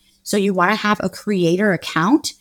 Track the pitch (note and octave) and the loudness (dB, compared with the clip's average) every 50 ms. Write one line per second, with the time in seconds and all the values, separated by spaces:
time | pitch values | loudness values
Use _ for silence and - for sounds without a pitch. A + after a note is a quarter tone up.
0 | _ _ _ _ - - - G#3 G3 G3+ F#3 F3+ F3 F#3+ G#3+ G3+ - G#3 G#3 - | _ _ _ _ -8 -4 -2 0 0 0 0 2 2 0 0 0 0 -2 -2 0
1 | - F#3 - - - G#3 G#3 F3+ F3 D#3+ F3 F#3 G#3+ G3+ E3+ D#3 - - - D#3+ | -2 -6 -6 -6 -4 -2 0 2 2 2 2 2 2 0 0 -2 -4 -4 -2 0
2 | E3 G#3 D4 - - - - _ | 2 2 2 2 0 -2 -12 _